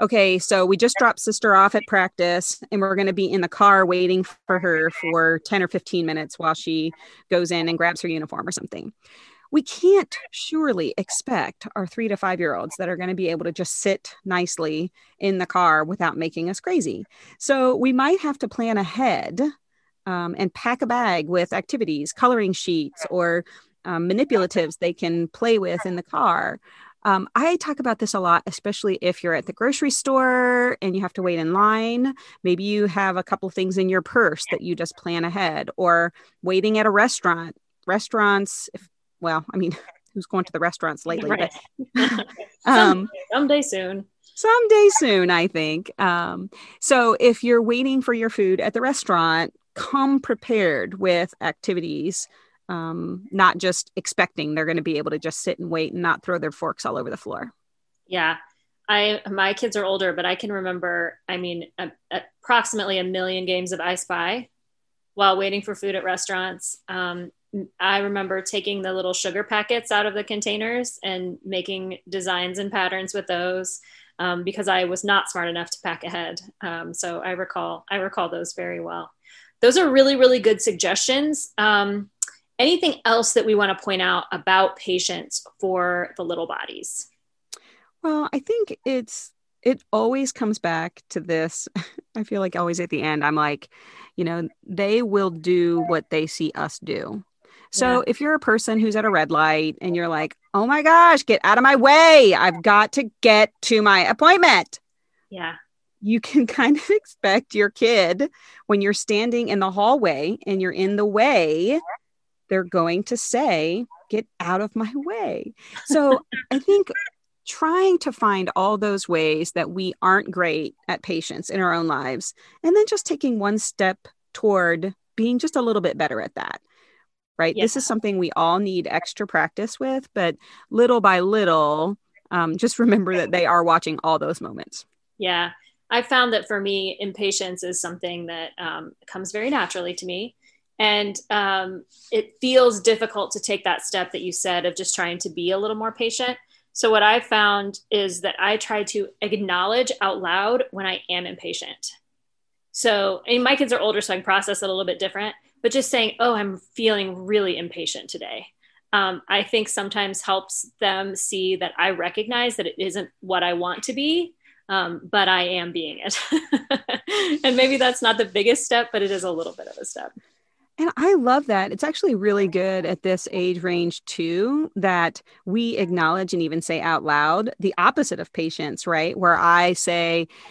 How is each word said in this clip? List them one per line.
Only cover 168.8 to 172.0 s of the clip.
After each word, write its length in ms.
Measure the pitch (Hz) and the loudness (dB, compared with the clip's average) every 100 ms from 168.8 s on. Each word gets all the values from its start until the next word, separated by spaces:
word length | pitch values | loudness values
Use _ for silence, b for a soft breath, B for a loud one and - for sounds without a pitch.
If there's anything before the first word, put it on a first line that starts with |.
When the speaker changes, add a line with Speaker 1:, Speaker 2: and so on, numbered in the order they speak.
| 233 | 0
Speaker 2:
but 100 | 214 | -2
it 100 | 196 | -2
is 120 | 196 | -2
a 80 | 180 | -4
little 220 | 165 165 | -6 -8
bit 140 | - - | -12 -18
of 100 | - | -16
a 80 | - | -14
step. 260 | - - - b b b b b - | -12 -14 -16 b b b b b -4
Speaker 1:
And 140 | 330 - | -2 2
I 160 | 330 | 4
love 320 | 381 240 262 277 | 4 4 2 2
that. 240 | 202 190 | -2 -2
It's 140 | 196 302 | -4 -4
actually 300 | 320 | -2